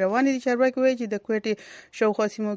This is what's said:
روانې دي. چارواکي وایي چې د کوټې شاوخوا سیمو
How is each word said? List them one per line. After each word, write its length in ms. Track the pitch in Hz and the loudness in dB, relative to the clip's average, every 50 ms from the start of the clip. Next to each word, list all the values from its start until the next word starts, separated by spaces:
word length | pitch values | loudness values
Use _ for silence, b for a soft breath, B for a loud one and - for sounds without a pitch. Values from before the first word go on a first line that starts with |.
روانې 300 | 190 190 208 247 269 277 262 | 0 0 2 2 2 2 2
دي. 60 | 254 - | 0 0
چارواکي 320 | 262 240 240 262 262 247 262 | 0 2 2 2 2 2 2
وایي 160 | 254 262 262 | 2 2 2
چې 80 | 240 233 208 214 | 0 -2 -4 -4
د 20 | 202 - | -6 -4
کوټې 260 | - 220 214 - 220 214 - B B B B B B B - | -2 -4 -2 -2 -2 -4 -4 B B B B B B B 0
شاوخوا 280 | 226 214 208 - 214 208 - | 0 2 2 2 0 -2 -2
سیمو 180 | - 214 208 208 | -4 -4 -4 -4